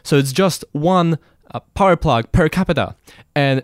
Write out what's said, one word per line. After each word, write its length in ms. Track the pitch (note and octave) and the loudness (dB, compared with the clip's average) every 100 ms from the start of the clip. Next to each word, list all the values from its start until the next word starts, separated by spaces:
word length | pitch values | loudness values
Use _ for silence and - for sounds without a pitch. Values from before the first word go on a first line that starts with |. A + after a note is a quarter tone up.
So 160 | - C#3+ | -2 0
it's 140 | C3+ | 0
just 320 | C3 F#3+ - - | 0 0 -2 -8
one, 480 | D3 E3 F#3 E3+ D#3+ _ _ _ | -4 0 2 0 -2 _ _ _
uh, 80 | - - - | -14 -8 -2
power 200 | G3 E3+ | 0 2
plug 360 | D#3 A#2 - | 0 0 0
per 180 | F3+ D#3 | 0 0
capita. 460 | F#3 F#3 C#3 F#2+ - _ - _ D3 | 0 -2 -2 -4 -8 _ -20 _ -2
And 260 | C#3 C3+ | 0 -2